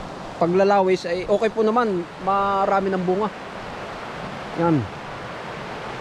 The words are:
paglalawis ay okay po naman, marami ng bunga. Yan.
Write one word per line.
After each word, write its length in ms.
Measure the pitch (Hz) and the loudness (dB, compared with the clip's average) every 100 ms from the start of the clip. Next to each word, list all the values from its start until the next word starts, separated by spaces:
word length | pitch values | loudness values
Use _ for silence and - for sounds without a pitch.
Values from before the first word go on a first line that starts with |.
| - - - - | -10 -10 -12 -2
paglalawis 640 | 170 185 196 202 185 180 | 2 4 6 6 4 2
ay 240 | 175 180 175 | 0 -4 2
okay 240 | 208 220 | 2 2
po 80 | 214 | 4
naman, 400 | 220 233 226 180 165 - | 4 4 2 0 -4 -4
marami 640 | 185 196 196 196 202 196 190 | 0 2 2 2 4 2 2
ng 160 | 185 | 0
bunga. 240 | 180 185 214 - - - - - - - - - - - - 160 | 2 0 0 -4 -12 -12 -12 -10 -10 -10 -10 -10 -10 -10 -8 0
Yan. 240 | 170 147 98 - - - - - - - - - - - | 4 4 0 -8 -12 -12 -10 -10 -10 -10 -10 -10 -10 -10